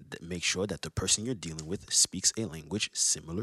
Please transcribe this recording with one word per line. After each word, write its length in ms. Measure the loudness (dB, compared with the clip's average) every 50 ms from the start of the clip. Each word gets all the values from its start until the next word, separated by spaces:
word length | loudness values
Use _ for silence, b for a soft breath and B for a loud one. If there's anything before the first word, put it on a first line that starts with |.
| -18 -16
th-, 120 | -14 -12 -8
make 220 | -6 -4 -2 0
sure 220 | 0 2 2 0 0
that 140 | -2 -4 -6
the 80 | -6
person 340 | -4 -2 2 2 2 2 2
you're 80 | 0 -4
dealing 320 | -4 -4 -6 -8 -6 -6
with 260 | -4 -6 -6 -4 2 4
speaks 400 | 4 4 4 4 2 2 2 2 2
a 60 | -2
language 460 | -4 -4 -8 -6 -4 -2 -2 -2 -2 0
similar 500 | 2 2 2 2 0 -2 -4 -4 -4